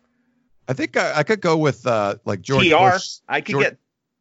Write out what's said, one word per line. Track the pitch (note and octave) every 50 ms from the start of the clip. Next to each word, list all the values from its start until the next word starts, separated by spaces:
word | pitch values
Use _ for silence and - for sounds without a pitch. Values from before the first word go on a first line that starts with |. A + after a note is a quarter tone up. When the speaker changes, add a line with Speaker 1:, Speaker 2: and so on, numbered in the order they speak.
| _ _ _ _ _ _ _ _ _ _ _ _ _ -
Speaker 1:
I | C3+
think | - D#4 - -
I, | A#3+ F#3 D#3 C3+ D3+
I | D3
could | - A3 G3
go | - F3 D#3+ D#3+
with, | D#3 C#3+ B2+ - -
uh, | B2+ A#2 G#2+ G#2 G2+ G#2 - -
like, | A2 G#2 F#2
George | - - C3+ C3 -
Speaker 2:
T | E3+
R. | D3+ D#3+ F#3+ F#3+
Speaker 1:
Bush. | F3+ F#3+ - - - - _ -
Speaker 2:
I | C3 D3+
could | D#3 - G#3
Speaker 1:
George | - G#3
Speaker 2:
get | - - - _ _ _ _ _ _ _ _